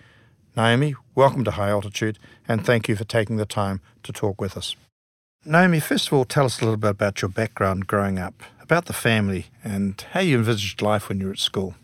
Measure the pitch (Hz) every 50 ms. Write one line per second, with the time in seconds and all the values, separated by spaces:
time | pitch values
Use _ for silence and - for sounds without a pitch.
0 | - - _ _ _ _ _ _ _ _ _ 117 113 117 117 127 147 151 139 -
1 | - _ _ 131 135 139 - 139 117 104 90 104 101 101 104 101 98 101 101 -
2 | 113 110 107 - - - - _ _ - 117 107 - - 123 113 - - 110 95
3 | - - - 117 107 98 113 107 104 - - 110 101 98 98 90 - _ _ _
4 | - - 104 - - 104 98 - 104 95 - 110 - - - - _ _ _ _
5 | _ _ _ _ _ _ _ _ _ 156 151 170 185 185 170 156 - - 285 240
6 | - - 156 139 127 - - 147 139 120 - - 120 113 110 107 107 104 101 -
7 | 104 101 98 - - 95 92 - 110 107 - - 101 95 95 95 95 - - 101
8 | 101 98 95 92 90 85 - _ - - - _ - - 160 170 175 - - -
9 | - 120 113 110 104 98 95 90 85 - _ _ - 113 101 98 101 98 95 -
10 | - - - 180 196 175 135 117 110 113 120 101 98 98 - - 104 104 107 101
11 | - - 101 98 98 95 98 - - - - 208 190 185 - -